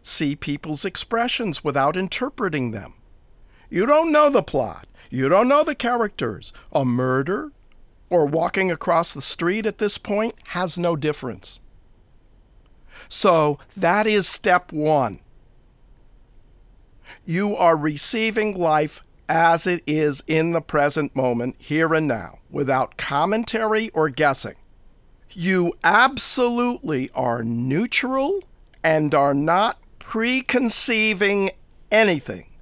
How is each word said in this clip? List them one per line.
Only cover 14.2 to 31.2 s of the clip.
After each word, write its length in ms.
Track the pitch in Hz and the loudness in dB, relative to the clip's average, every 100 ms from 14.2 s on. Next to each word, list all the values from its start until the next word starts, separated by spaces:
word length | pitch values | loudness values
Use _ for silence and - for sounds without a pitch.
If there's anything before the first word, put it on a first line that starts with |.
| 175 | 0
step 440 | - 208 180 - | -2 2 2 0
one. 480 | 156 151 151 120 92 - - _ - _ _ - - - - - - - - - - _ - - - | -2 2 2 2 -4 -18 -20 _ -20 _ _ -20 -20 -20 -20 -20 -20 -20 -20 -20 -20 _ -20 -20 -18
You 320 | - 170 208 196 | -6 -2 -2 4
are 200 | 175 160 | 4 4
receiving 800 | 151 147 - 233 220 220 214 190 | 0 -4 -4 -2 0 0 -2 0
life 460 | 165 151 151 - - _ - | 0 2 0 -6 -20 _ -2
as 380 | 165 165 165 185 | 2 4 4 0
it 160 | 175 - | -4 -2
is 360 | 151 151 135 - | 0 0 -2 -2
in 260 | 160 165 | 0 0
the 80 | 170 | -2
present 560 | - 151 143 156 143 135 | -2 0 2 0 -4 -2
moment, 400 | 127 117 127 - | -2 0 -4 -8
here 360 | - 151 165 | -4 0 2
and 120 | 160 151 | 2 0
now, 320 | 113 85 - _ | -4 -6 -18 _
without 460 | 143 135 131 120 - | -4 -2 0 -2 -6
commentary 920 | - 139 175 220 226 226 220 220 220 | -4 -2 0 0 -2 -2 0 0 -2
or 180 | - 156 | -2 -2
guessing. 460 | 123 151 135 101 - - - - - _ _ - | 2 0 0 -8 -12 -20 -20 -20 -20 _ _ -20
You 420 | - 175 185 175 - | -6 0 2 0 0
absolutely 1300 | 170 208 262 262 - - 240 240 240 247 240 139 131 | 2 4 4 2 -2 0 0 0 -2 -2 -4 -4 -4
are 280 | - 127 117 | -4 -2 -2
neutral 1000 | 117 117 131 147 240 - 254 262 277 392 - - - - | -2 -4 -2 -2 0 -2 -2 -2 0 -2 -6 -20 -20 -2
and 300 | 160 156 151 | 2 2 4
are 200 | 147 143 | 4 4
not 460 | 139 156 180 220 - _ - | 2 2 2 0 -4 _ -20
preconceiving 1500 | - 220 233 254 254 254 240 - - 220 220 190 | -8 -2 0 -2 0 0 0 -2 0 2 2 2